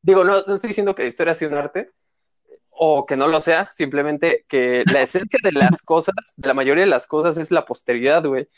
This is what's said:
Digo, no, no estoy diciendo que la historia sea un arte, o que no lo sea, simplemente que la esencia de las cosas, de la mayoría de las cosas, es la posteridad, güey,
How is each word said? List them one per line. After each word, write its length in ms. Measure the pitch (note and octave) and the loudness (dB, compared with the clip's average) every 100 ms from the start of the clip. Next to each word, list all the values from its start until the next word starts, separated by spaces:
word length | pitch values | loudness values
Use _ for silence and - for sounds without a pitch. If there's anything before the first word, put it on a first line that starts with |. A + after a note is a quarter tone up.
Digo, 220 | E3+ F#3+ | 4 4
no, 180 | F#3 G3 G3 | 4 0 -2
no 80 | |
estoy 140 | G3 A#3 | -6 -4
diciendo 260 | G#3 G3+ | -4 -4
que 80 | F#3+ | -4
la 60 | B2 | -6
historia 260 | - E3 | -2 -2
sea 140 | E3 D#3 | -2 -4
un 60 | |
arte, 360 | C#3+ C#3+ F3+ - _ _ _ _ _ _ - _ | -4 -6 -8 -10 _ _ _ _ _ _ -20 _
o 340 | - D#3+ D3 C#3 | -2 2 2 0
que 100 | C3+ | 0
no 100 | C#3+ | 2
lo 140 | D#3 | 0
sea, 300 | D#3+ D#3+ G3 | 0 0 -2
simplemente 720 | - C#3+ C#3 D3 D3 E3+ D#3+ _ | -6 -4 -2 -2 -2 0 -2 _
que 360 | C#3 B2 B2 F#3 | 0 2 2 2
la 160 | C#3 | 2
esencia 360 | C3 A#2+ B2 C4 | 0 -2 -2 0
de 80 | G3+ | 0
las 300 | D3 - E3+ | 2 2 2
cosas, 320 | - E3 D#3 - - - | 0 0 0 -6 -12 -8
de 100 | C#3 | -4
la 60 | |
mayoría 300 | C3+ C3+ D3+ | 0 0 2
de 60 | G3 | 2
las 160 | C3 - | 0 -2
cosas, 280 | D#3 E3 D#3+ | -2 -2 -2
es 120 | D#3 | -2
la 140 | E3+ | -2
posteridad, 600 | - B2 - A#2+ B2+ D#3+ | -2 -10 -4 -2 2 2
güey, 240 | D#3+ C3 D3 | 0 -4 -6